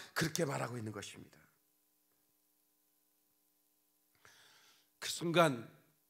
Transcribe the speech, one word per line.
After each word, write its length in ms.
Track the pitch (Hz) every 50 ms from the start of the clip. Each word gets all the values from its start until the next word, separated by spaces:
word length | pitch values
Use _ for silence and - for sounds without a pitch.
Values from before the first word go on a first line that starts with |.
| - - -
그렇게 300 | - 170 156 - - 170
말하고 340 | 139 135 135 131 123 120 123
있는 140 | 107 110 107
것입니다. 440 | 101 98 - - - - - - - - - _ _ _ _ _ _ _ _ _ _ _ _ _ _ _ _ _ _ _ _ _ _ _ _ _ _ _ _ _ _ _ _ _ _ _ _ _ _ _ _ _ _ _ _ _ _ _ _ _ _ _ _ _ _ - - - - - - - - - - - - _ _ _ _
그 100 | - -
순간 680 | - - 151 175 160 170 170 156 131 117 113 - - - - _ _ _ _